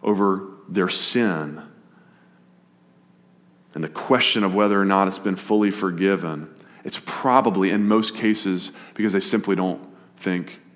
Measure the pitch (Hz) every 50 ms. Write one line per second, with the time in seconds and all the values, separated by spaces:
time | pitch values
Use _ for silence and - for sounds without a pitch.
0 | - - 107 98 101 98 95 95 95 - - - - - 90 104 92 92 - -
1 | - - - 123 117 107 90 80 76 76 73 78 - - - - _ - _ _
2 | _ _ _ _ _ _ _ _ _ _ _ _ _ _ _ _ _ _ _ _
3 | _ _ _ _ _ _ _ _ _ _ _ _ _ _ - 78 78 76 - -
4 | - - 131 127 127 - - 117 104 95 92 101 104 104 104 101 98 98 98 95
5 | 98 92 95 - - 107 95 92 - - 107 104 107 101 95 - 95 95 90 85
6 | 95 95 98 90 87 82 78 73 78 - - - - - - - - - - -
7 | - - - - - 135 123 135 127 120 98 98 95 95 85 104 104 104 107 110
8 | 110 110 - - 120 107 107 107 - 98 92 90 87 - - - - - - -
9 | 104 107 95 98 95 - - 110 - - 98 90 92 92 87 - - - - -
10 | - - _ - - 95 90 90 85 - - - _ - _